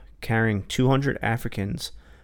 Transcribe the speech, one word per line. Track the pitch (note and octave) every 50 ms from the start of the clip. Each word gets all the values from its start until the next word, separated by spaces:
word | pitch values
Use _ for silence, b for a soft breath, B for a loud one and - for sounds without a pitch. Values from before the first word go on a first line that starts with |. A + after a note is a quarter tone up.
| - - - -
carrying | - - A2+ A2+ A2+ A2+ G#2+ G2+ F#2+
two | - - - B2+
hundred | B2+ C3+ C3 C#3 C#3 B2 -
Africans | - G#2+ A2+ A#2 - A2+ - - G2 G2+ A2+ - - - - b b b b b